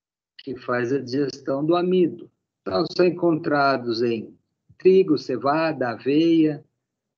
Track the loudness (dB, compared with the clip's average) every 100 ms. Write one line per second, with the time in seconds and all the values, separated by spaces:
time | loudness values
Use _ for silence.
0 | _ _ _ -12 -10 -10 -6 -4 -2 -4
1 | -4 -4 -4 -6 -6 -4 0 0 2 2
2 | 2 -2 -16 _ _ _ -6 -4 -2 0
3 | 0 2 0 0 0 0 2 0 -2 -2
4 | -2 -2 -8 -18 _ _ _ 0 4 6
5 | 4 0 -2 -4 -2 0 -2 -2 -6 -4
6 | -2 2 4 4 2 0 -12 _ _ _
7 | _